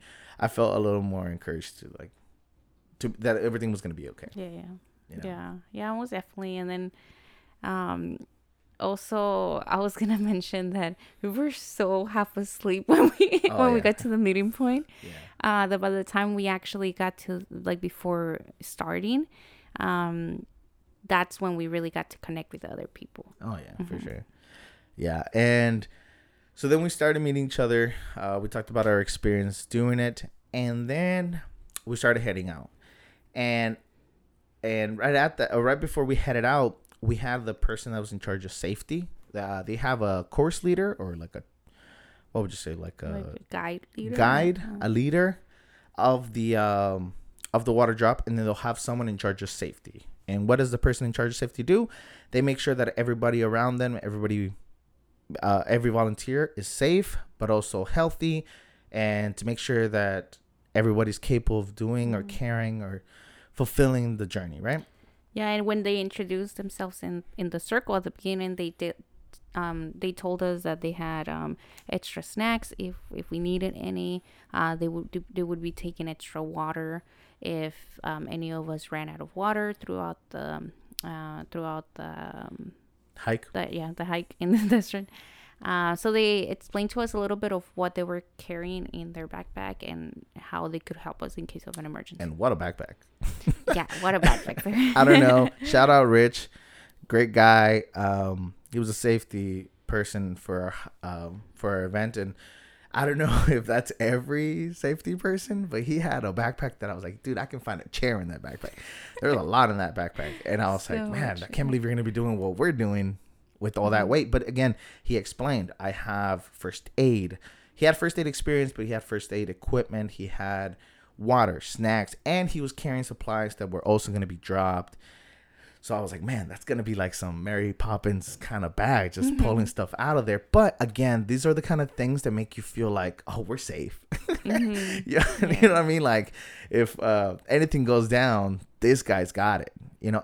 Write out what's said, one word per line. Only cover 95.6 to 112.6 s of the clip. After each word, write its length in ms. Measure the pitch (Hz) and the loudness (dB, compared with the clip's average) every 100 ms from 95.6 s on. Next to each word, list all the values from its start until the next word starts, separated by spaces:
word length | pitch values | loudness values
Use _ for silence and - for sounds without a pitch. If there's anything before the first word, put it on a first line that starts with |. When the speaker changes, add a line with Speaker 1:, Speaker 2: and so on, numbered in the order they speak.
| 165 | 2
Speaker 1:
Shout 240 | 127 139 | 6 8
out 140 | 143 123 | 8 8
Rich. 420 | 113 120 - - - - - - - - | 8 6 4 -10 -18 -20 -20 -20 -20 2
Great 240 | 117 120 | 4 6
guy. 520 | 110 110 110 107 110 - 98 | 8 10 10 8 6 2 -2
Um, 580 | 98 98 95 92 90 - - | 0 2 0 -2 -6 -10 -8
he 80 | 117 | -4
was 100 | 110 | -2
a 40 | |
safety 760 | 104 120 113 - 101 98 95 92 _ - | 0 4 2 2 -6 -4 -6 -8 _ -2
person 480 | 110 101 104 95 90 | -2 0 -2 -4 -6
for 380 | - 92 90 - - - | -4 -4 -4 -6 -12 -12
our, 140 | 90 87 85 | -10 -8 -10
um, 160 | 95 - | -12 -16
for 160 | - 107 | -8 -4
our 140 | 95 92 | -2 -2
event, 320 | 104 113 113 | -2 -2 -2
and 160 | 98 - - - - - - | -6 -8 -18 -20 -20 -20 -8
I 120 | - 143 | -2 0
don't 120 | 147 | 2
know 260 | 156 - | 2 4
<laughs> 40 | - | 6
if 180 | 131 110 | 4 2
that's 260 | 117 - - | 0 0 0
every 720 | 113 123 131 147 156 165 170 | 2 2 0 -2 -2 -2 -6
safety 420 | 170 139 156 - 180 | -4 -2 -2 -4 -2
person, 520 | 190 190 - 202 190 | -2 -2 -2 -6 -4
but 160 | 113 | -4
he 160 | 120 156 | -2 0
had 260 | 165 127 107 | 0 -2 -2
a 80 | |
backpack 460 | 92 117 127 135 - | 0 -2 -2 -6 -6
that 100 | 104 | -8
I 40 | 90 | -8
was 80 | |
like, 200 | 90 107 | -10 -10
"Dude, 140 | 131 113 | -6 -6
I 80 | 135 | -6
can 140 | 131 | -8
find 180 | 117 90 | -8 -8
a 60 | - | -8
chair 300 | - 123 107 | -2 0 0
in 80 | 87 | -4
that 120 | 82 | -8
backpack." 320 | - - - - - - - - | -12 -12 -12 -14 -18 -16 -16 -2
There's 140 | 139 127 | 0 2
a 80 | |
lot 260 | 78 120 120 | 4 4 4
in 80 | 101 | 4
that 180 | 87 - | -2 -2
backpack, 380 | 85 - 73 - - | -6 -6 -10 -8 -2
and 160 | 107 | 0
I 100 | 101 | 2
was 160 | 95 - | 0 -2
like, 100 | 220 | -4
Speaker 2:
So 80 | 214 | -4
Speaker 1:
"Man, 280 | 208 135 87 | -2 -4 -4
I 20 | |
Speaker 2:
true. 80 | - | -6
Speaker 1:
can't 140 | - 139 | -2 0
believe 140 | 127 | 0
you're 80 | 117 | 0
gonna 100 | 120 | 0
be 80 | 113 | 0
doing 260 | 110 117 107 | 0 0 0
what 180 | 95 | 0
we're 160 | 92 | 2